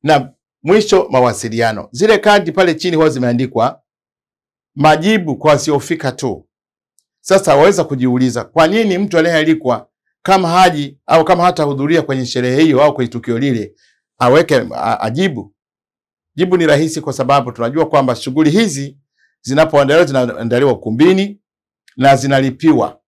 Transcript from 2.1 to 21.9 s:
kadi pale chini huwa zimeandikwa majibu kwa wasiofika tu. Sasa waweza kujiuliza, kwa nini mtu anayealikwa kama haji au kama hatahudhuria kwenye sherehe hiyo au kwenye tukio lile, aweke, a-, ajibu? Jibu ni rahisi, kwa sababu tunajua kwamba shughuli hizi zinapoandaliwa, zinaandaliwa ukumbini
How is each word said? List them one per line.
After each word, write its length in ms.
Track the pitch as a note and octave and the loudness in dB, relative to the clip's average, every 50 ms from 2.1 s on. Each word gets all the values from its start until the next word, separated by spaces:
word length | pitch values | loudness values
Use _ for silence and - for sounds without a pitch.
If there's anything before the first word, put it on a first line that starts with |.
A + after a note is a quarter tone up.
| A3 G3+ | 2 2
kadi 340 | G#3 G#3 G#3 G#3 F#3 E3 | 4 2 2 2 0 -4
pale 240 | E3 F#3+ F#3+ F3 D#3+ | -2 0 0 0 0
chini 200 | D#3 - F#3 E3+ | -2 -4 -4 0
huwa 140 | D#3 D#3+ D#3 | 2 2 0
zimeandikwa 720 | C#3 C3+ B2 B2 A#2+ A#2+ C3 A#2+ - A2+ A2+ C3 C#3+ _ _ _ _ _ _ _ _ _ _ _ _ _ _ _ _ _ _ _ _ | 0 -2 -2 -2 -2 -2 -4 -4 -2 -2 -2 -2 -4 _ _ _ _ _ _ _ _ _ _ _ _ _ _ _ _ _ _ _ _
majibu 640 | - C#3+ D#3 D3+ D#3 D#3 G3+ A3 A3 F3 D#3 C3 - | 0 2 2 2 2 2 0 0 0 0 -4 -8 -2
kwa 140 | - D#3 | 0 0
wasiofika 600 | D3 C#3 - D#3+ D3+ C#3 - - E3+ D#3 - C3+ | 2 2 0 -2 -2 -4 -2 -4 -8 -6 -4 -8
tu. 380 | B2+ - - B2+ G2 - _ _ _ _ _ _ _ _ _ _ _ _ _ _ _ _ | -8 -6 -8 -8 -8 -8 _ _ _ _ _ _ _ _ _ _ _ _ _ _ _ _
Sasa 340 | _ - F#3+ F#3+ F#3+ E3+ D3 | _ 0 0 0 2 2 2
waweza 280 | C#3+ D3+ F#3 G3 E3 D#3 | 4 4 4 4 2 -2
kujiuliza, 600 | - D3 C3 B2+ B2+ B2 B2+ B2+ B2+ A2+ A#2+ G#2 | -4 -2 -2 0 0 0 2 0 0 -2 -4 -10
kwa 240 | - _ E3 D#3+ D#3+ | -6 _ 0 2 2
nini 300 | G3 A3 A3+ G3+ F#3 F3+ | 2 0 0 0 -2 -2
mtu 200 | G3+ F#3+ - E3 | -4 -2 0 0
anayealikwa 720 | D#3+ E3+ E3+ D#3+ D#3 D#3+ D#3+ D#3 - B2+ A#2+ G#2+ - _ _ _ _ _ _ _ | 0 2 0 0 2 0 0 0 0 -4 -4 -4 -6 _ _ _ _ _ _ _
kama 280 | _ - F#3+ F#3+ F#3 E3+ | _ 0 0 2 2 0
haji 500 | E3 F3+ F#3+ F3+ E3 D3 D3 C#3 - _ _ | 2 4 4 4 2 -2 -8 -10 -12 _ _
au 200 | - D3+ E3 D#3 | 0 2 2 4
kama 180 | D#3 F#3 F3+ F3 | 2 2 2 2
hatahudhuria 580 | F3+ E3+ - D3+ C#3+ C#3 C3+ C#3 D3 E3 E3 | 0 2 0 -2 -2 -2 -4 -2 0 0 0
kwenye 240 | - - C#3 C3 B2+ | 0 -2 -4 -4 -4
sherehe 380 | B2 - B2+ B2 B2 B2+ C#3 D#3+ | -4 -4 -4 -2 0 0 2 2
hiyo 200 | D#3+ C#3 B2+ C#3+ | 2 4 4 2
au 100 | D3+ D3 | 2 2
kwenye 180 | D3 B2+ A2+ | 0 -6 -6
tukio 280 | - A#2+ A2+ - A#2 A#2 | -6 -10 -6 -6 -4 -2
lile, 360 | C3+ C#3+ B2 A2+ G#2 - _ _ _ _ _ _ _ _ _ _ | -2 -2 -2 -4 -6 -10 _ _ _ _ _ _ _ _ _ _
aweke, 380 | B2+ B2 B2+ D#3 D#3+ D#3 D3+ B2+ A2 - - | 2 4 4 4 2 2 0 -2 -2 -2 -8
a-, 240 | A#1+ C#2 G#2+ A2+ - | -6 -4 -4 -4 -4
ajibu? 540 | - A2 A#2 C#3+ F#3 G3 C#3+ A2+ F#2+ - _ _ _ _ _ _ _ _ _ _ _ _ _ _ _ _ _ | -4 -6 -4 -2 -2 -4 -4 -6 -14 -14 _ _ _ _ _ _ _ _ _ _ _ _ _ _ _ _ _
Jibu 220 | C#3+ F3 F#3 F3+ F3+ | -4 -2 0 0 0
ni 80 | E3 D#3 | 2 2
rahisi, 340 | D3 C#3+ D#3+ D#3+ D#3+ D#3 | 2 2 0 -2 -4 -8
kwa 120 | D3 - C3+ | -8 -8 -6
sababu 380 | - C3+ B2 C#3 C#3+ B2+ B2 | -6 -2 0 0 0 0 -4
tunajua 340 | A#2+ - A#2 A#2 C3+ D#3+ D#3+ D#3 | -8 -6 -6 -4 -2 -2 -2 0
kwamba 260 | - D3 C3+ B2+ A#2+ | 0 0 0 0 -2
shughuli 340 | A2+ - C3+ B2+ D3 D#3 D#3 | -4 -6 -6 -2 0 0 2
hizi 500 | D3+ G3+ A#3 G#3 C#3+ C3+ C#3 C#3+ C3+ _ _ _ _ _ _ _ _ _ | 2 2 0 0 -2 -6 -10 -12 -14 _ _ _ _ _ _ _ _ _
zinapoandaliwa, 640 | _ A#2 C3 D3 D#3+ D#3 D#3 C#3+ C#3 C3 D3 E3 F3 | _ -4 0 0 0 2 2 0 2 2 2 2 2
zinaandaliwa 680 | D3+ C#3 C3+ B2+ A#2+ - - A2+ A#2 B2 B2 C#3 C#3 | 2 0 -2 -2 -2 -4 -8 -6 -2 0 0 0 0
ukumbini 720 | A#2+ G2+ - A2+ A2 A#2 D3 F3+ F#3+ F#3+ G3 G3+ G3+ _ _ _ _ _ _ _ _ _ _ _ | 0 -2 -4 -8 -2 2 2 2 2 2 -2 -4 -8 _ _ _ _ _ _ _ _ _ _ _